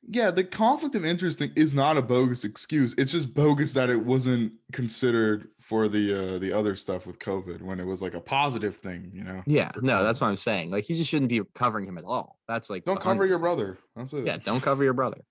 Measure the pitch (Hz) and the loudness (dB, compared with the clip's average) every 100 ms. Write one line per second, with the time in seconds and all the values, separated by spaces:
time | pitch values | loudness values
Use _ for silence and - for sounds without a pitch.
0 | - 226 214 175 185 - 220 294 311 226 | -4 2 2 2 0 2 2 4 0 -2
1 | 160 170 175 147 143 - 156 139 139 156 | 0 0 0 -2 -2 4 4 4 4 4
2 | 117 123 131 123 104 - - 156 123 - | 4 4 4 2 -4 -8 -2 2 2 2
3 | 135 165 135 147 147 143 143 127 127 120 | 0 0 -2 2 4 4 2 2 2 2
4 | 117 131 127 123 110 - _ - 120 - | 2 2 2 2 0 -4 _ -6 -4 0
5 | 127 117 110 107 107 _ - 110 107 104 | 2 4 4 2 -4 _ -4 0 2 2
6 | 104 98 92 92 95 98 104 95 - 92 | 0 0 -2 -4 -2 0 0 -2 -4 -6
7 | 90 85 - 95 87 85 95 92 90 92 | -6 -12 -6 -6 -6 -10 -8 -6 -6 -6
8 | 95 85 - 135 143 117 104 - 98 87 | -6 -8 -4 -2 0 -2 -4 -6 -12 -10
9 | 90 92 92 95 95 147 92 104 127 107 | -12 -14 -12 -8 0 0 0 -2 0 4
10 | 104 113 120 98 - 101 82 98 104 165 | 2 2 0 0 -2 -2 -2 -4 -2 -2
11 | 156 156 131 117 98 - 123 107 98 90 | 0 0 2 0 -4 -2 -2 -2 -6 -10
12 | 87 120 - _ - 117 - 95 123 190 | -6 -6 -6 _ -8 -8 -6 -8 -4 -2
13 | 185 196 190 180 170 170 101 95 _ - | 0 0 2 2 0 0 -4 -8 _ -14
14 | 131 143 113 85 - 120 135 139 139 127 | -10 -6 -4 -4 -2 -2 0 2 2 2
15 | 127 104 - | -2 -4 -16